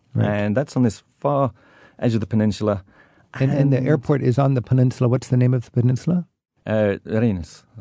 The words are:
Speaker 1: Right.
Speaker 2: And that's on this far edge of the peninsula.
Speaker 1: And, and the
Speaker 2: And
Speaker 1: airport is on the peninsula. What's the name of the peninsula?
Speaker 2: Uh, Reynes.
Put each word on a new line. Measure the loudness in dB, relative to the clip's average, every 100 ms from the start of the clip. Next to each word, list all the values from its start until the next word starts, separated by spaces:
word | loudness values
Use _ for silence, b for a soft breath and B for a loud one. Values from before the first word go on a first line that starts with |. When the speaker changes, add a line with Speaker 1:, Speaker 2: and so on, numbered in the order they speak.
| _
Speaker 1:
Right. | -2 0
Speaker 2:
And | 0 0 -2
that's | -2 0
on |
this | 0 -2 _ _
far | -2 0 -2 -4 b b b b
edge | -2
of | -2
the | -2
peninsula. | 0 0 0 -2 -4 -6 b b b b -2
Speaker 1:
And, | -2
and | 2 2
the | 2
Speaker 2:
And | 2
Speaker 1:
airport | 0 0 0
is | 0 0
on | 2
the | 0
peninsula. | 0 2 2 2 0
What's | 0 0
the | 2
name | 2
of | 0
the | -2
peninsula? | 0 0 0 -2 -2 -4 _ _ _ -4
Speaker 2:
Uh, | 0 0 0 -2
Reynes. | 0 0 0 -6 -16 _ -6